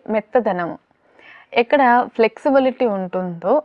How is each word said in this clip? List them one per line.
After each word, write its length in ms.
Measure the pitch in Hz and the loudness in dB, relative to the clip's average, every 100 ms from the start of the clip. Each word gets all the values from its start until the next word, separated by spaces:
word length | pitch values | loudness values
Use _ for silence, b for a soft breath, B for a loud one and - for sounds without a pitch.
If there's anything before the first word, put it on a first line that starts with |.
| - | -4
మెత్తదనము. 680 | 214 214 254 220 180 175 - _ _ b b b b b | -6 -2 -2 -2 -2 -6 -10 _ _ b b b b b
ఎక్కడ 520 | - 233 294 254 240 - - | -2 0 2 4 2 0 0
ఫ్లెక్సిబిలిటీ 720 | 220 - 302 269 262 254 247 | 0 0 0 2 2 0 -2
ఉంటుందో 760 | 196 185 180 185 170 180 285 | -2 -4 -6 -6 -6 -2 -2